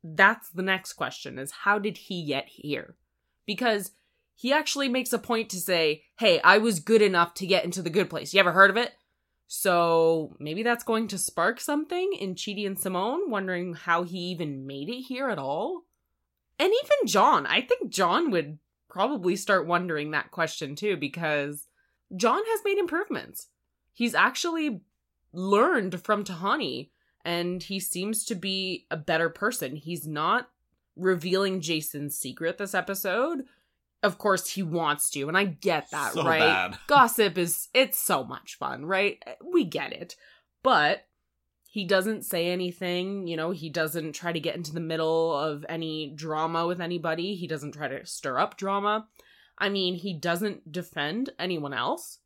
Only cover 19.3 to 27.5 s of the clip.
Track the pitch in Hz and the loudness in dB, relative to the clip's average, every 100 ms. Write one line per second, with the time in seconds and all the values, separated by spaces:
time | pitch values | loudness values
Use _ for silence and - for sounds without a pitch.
19.3 | 202 - 190 165 175 180 156 151 151 - | 0 2 2 4 0 0 -4 -2 -4 -4
20.3 | - 160 - 143 147 208 175 143 170 165 | -2 -2 -2 -8 -4 -2 -2 -4 -4 -2
21.3 | 147 143 147 - _ _ _ _ 185 220 | 0 -2 -8 -16 _ _ _ _ 0 2
22.3 | 302 440 440 415 403 349 311 415 175 - | 2 0 0 0 0 0 -2 -2 -6 -8
23.3 | - - _ _ _ _ _ 233 165 208 | -16 -18 _ _ _ _ _ 0 4 4
24.3 | 254 349 330 302 196 _ _ _ _ _ | 4 -2 0 -2 -4 _ _ _ _ _
25.3 | 175 190 202 302 302 185 170 - 208 202 | -8 2 4 6 4 0 -6 -2 -2 -2
26.3 | 170 190 294 180 127 143 _ _ _ 170 | -6 -2 -2 -2 -6 -12 _ _ _ -4
27.3 | 170 175 | -2 -2